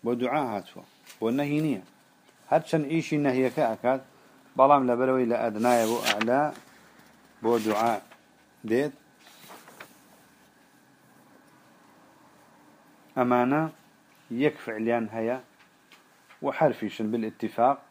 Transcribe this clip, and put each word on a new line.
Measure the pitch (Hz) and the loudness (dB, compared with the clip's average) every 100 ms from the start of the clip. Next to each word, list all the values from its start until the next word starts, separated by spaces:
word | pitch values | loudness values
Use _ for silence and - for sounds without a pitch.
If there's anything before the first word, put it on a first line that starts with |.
بۆ | 113 120 | -2 -2
دوعا | 123 147 127 | -2 -2 -2
هاتووە، | 101 - - - _ - - | -6 -10 -20 -20 _ -20 -6
بۆ | 113 131 | -2 -2
نەهی | 143 147 156 | 0 0 -2
نییە. | 104 - _ _ _ _ _ - | -4 -8 _ _ _ _ _ 0
هەرچەند | 160 - 160 143 | 0 2 -2 0
ئیشی | 165 - 151 143 | -2 0 0 2
نەهیەکە | 127 127 147 120 | 2 0 0 -2
ئەکات، | 107 123 131 - - - - _ - | 0 0 -2 -4 -20 -20 -20 _ 4
بەڵام | 135 143 127 | 6 6 4
لەبەرەوەی | 120 131 131 120 | 2 2 2 0
لە | 117 | 0
ئەدنایە | 117 107 120 120 110 | -2 0 2 2 2
بۆ | 117 113 | -2 -2
ئەعلا | 104 113 131 147 - - - - - - _ _ - | -2 2 2 0 -4 -20 -20 -20 -20 -20 _ _ -6
بۆ | 110 117 | 0 2
دوعا | 110 104 117 107 - - _ _ _ _ 110 | 2 0 0 0 -6 -20 _ _ _ _ -2
دێت. | 117 147 - _ _ - - - - - - - - _ - _ _ _ _ _ _ _ _ _ - _ - _ _ _ _ - - - _ - - - _ - - _ _ - 131 | -2 -2 -8 _ _ -20 -20 -20 -20 -20 -20 -20 -20 _ -20 _ _ _ _ _ _ _ _ _ -20 _ -20 _ _ _ _ -20 -20 -20 _ -20 -20 -20 _ -20 -20 _ _ -10 -2
ئەمانە | 123 123 123 147 160 - _ _ _ _ _ 120 | 2 2 2 0 -2 -8 _ _ _ _ _ -2
یەک | 147 - | -2 -2
فعلیان | - 110 113 117 110 | -10 -4 -2 -2 -2
هەیە | 113 113 131 - _ _ _ _ - _ _ _ - | -6 -4 -6 -10 _ _ _ _ -20 _ _ _ -8
و | 139 - | -8 0
حرفیشن | 156 113 104 - 107 | 0 0 -8 -6 -4
بالاتفاق | 117 110 - 110 - 123 139 - | -4 -4 -6 -8 0 0 0 -8